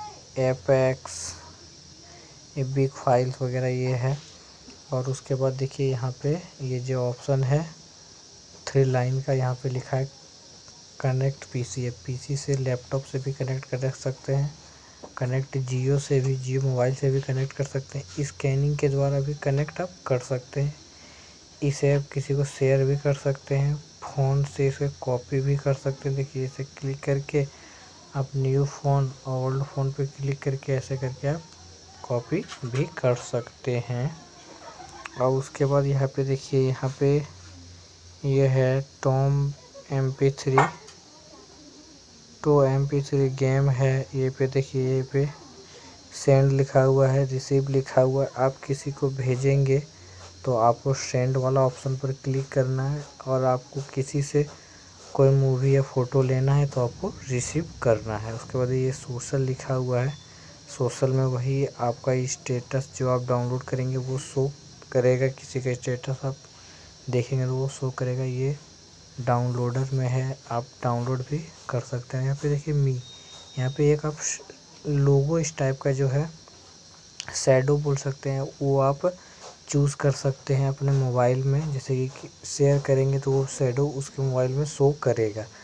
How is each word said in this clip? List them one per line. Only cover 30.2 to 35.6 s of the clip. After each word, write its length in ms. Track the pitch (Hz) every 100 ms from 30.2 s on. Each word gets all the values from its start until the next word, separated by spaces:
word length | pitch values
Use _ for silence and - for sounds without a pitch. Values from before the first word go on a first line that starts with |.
| 139 139
करके 300 | - 135 -
ऐसे 220 | 131 - 135
करके 300 | 131 131 139
आप 140 | 160 160 - - - - -
copy 400 | - 120 - 165 - - 123
भी 220 | 123 143 -
कर 180 | 127 123
सकते 600 | - 123 113 - - 120 113
हैं। 280 | 123 135 160 - - - - - - - - - -
और 140 | 127
उसके 320 | 135 135 -